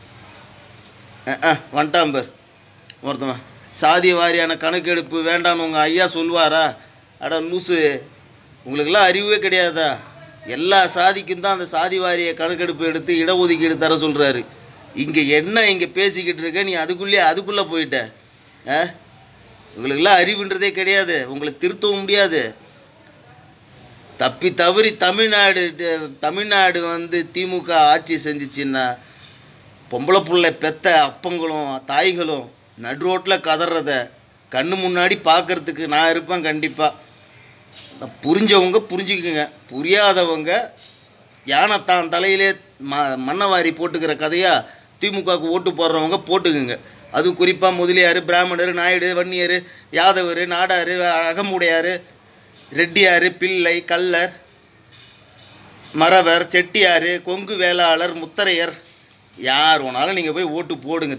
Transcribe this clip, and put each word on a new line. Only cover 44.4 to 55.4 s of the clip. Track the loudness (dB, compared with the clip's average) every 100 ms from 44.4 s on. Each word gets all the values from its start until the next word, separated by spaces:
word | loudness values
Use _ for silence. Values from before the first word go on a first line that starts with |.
| 2 2 0 -12 -20 _
திமுகவுக்கு | -4 -2 -2 -2 0 -2
ஓட்டு | -2 0
போடுறவங்க | 0 0 0 -2 0
போட்டுக்குங்க. | 0 2 0 -2 -6 -12 -20 -4 0
அதுவும் | 0 2
குறிப்பா | 2 4 2 2
முதலியாரு, | 2 4 4 2 2
பிராமணரு, | 2 2 0 -2 -2
நாயுடு, | 0 0 0 -2
வன்னியரு, | -2 -2 0 -2 -4 -16 -6 2
யாதவரு, | 4 4 0 -2 -2 -2
நாடாரு, | 0 0 0 -2 0 0 -2
அகமுடையாரு, | -2 -4 0 0 2 0 -4 -10 -20 _ _ _ -20 -10 -4
ரெட்டியாரு, | -2 2 4 4 2 0
பிள்ளை, | -2 0 0 -2 -2
கள்ளர், | -2 0 0 -2 -6 -20 _ _ _ _ -20 -20 -20 _ -20